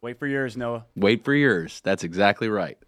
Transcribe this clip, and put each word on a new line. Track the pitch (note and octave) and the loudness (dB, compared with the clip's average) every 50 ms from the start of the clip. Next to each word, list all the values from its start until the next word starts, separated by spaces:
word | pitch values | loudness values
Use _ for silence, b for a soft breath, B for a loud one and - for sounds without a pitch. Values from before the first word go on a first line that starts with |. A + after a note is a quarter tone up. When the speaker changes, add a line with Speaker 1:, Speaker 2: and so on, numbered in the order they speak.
Speaker 1:
Wait | A#2 A#2+ A#2+ - | -12 -12 -10 -8
for | D3+ C#3 | -6 -4
yours, | C#3 C#3 C3+ B2 G#2+ | -2 -2 -4 -4 -6
Noah. | B2+ A#2+ A#2+ A#2 A2+ A#2 _ _ | -6 -6 -6 -6 -8 -10 _ _
Speaker 2:
Wait | - - G#2 A#2 A2+ - | 2 4 4 4 4 2
for | C#3 C#3+ | 2 2
yours." | D3 C#3+ B2+ G2+ E2+ D#2+ - - - | 4 4 4 2 2 -2 -6 -10 -6
That's | - G2 G2 - F#2 | -2 -2 -2 -2 -4
exactly | E2 E2 F#2+ G2+ G2+ G2+ - A#2 A2 | -4 0 2 4 4 2 2 -2 -2
right. | G#2+ G2 F2 - - - _ | -2 -2 -4 -6 -8 -14 _